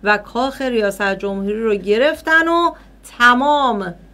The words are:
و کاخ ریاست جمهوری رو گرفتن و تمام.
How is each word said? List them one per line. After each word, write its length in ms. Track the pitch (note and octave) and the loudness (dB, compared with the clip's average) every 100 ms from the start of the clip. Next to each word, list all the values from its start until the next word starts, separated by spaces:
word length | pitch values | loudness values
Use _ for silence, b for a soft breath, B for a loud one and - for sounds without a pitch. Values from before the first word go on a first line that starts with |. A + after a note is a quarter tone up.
و 140 | G3+ G#3 | 0 -2
کاخ 440 | G#3 A3+ C4+ C4+ | -2 -4 -4 -4
ریاست 540 | C4+ A#3+ G#3 G3 G3+ G3 | -4 0 -2 -2 -4 -2
جمهوری 480 | G3+ G3 G3 G#3+ | -4 -6 -4 -4
رو 120 | A3+ G#3 | -2 -2
گرفتن 720 | F#3 G#3 C#4 D#4 - D#4+ E4 | 0 2 2 0 0 2 2
و 240 | E4+ E4+ E4 B B - - | 0 0 -4 B B -20 2
تمام. 760 | A#3+ B3 C#4 D4 C4+ G#3 F#3 E3+ - | 4 4 2 2 0 -2 -6 -12 -20